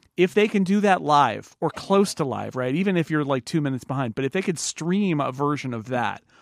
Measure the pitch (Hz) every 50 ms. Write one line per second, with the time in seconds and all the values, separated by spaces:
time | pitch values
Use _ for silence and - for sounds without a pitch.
0 | _ _ - - 175 185 - 214 208 202 - 202 190 175 196 208 202 208 185 175
1 | 156 143 151 143 139 120 104 104 107 - _ - - 156 - - - - 196 196
2 | 202 196 - - 160 135 113 101 104 107 - 127 123 127 131 165 190 202 190 175
3 | 160 - 160 151 143 135 139 131 - - - 165 147 139 135 123 - - 135 135
4 | 135 117 110 - 135 135 - 185 190 - 175 143 - - - - 160 170 180 202
5 | 208 190 165 147 135 127 127 131 143 143 147 135 - 131 123 113 107 120 127 120
6 | 117 101 95 101 _ _ _ _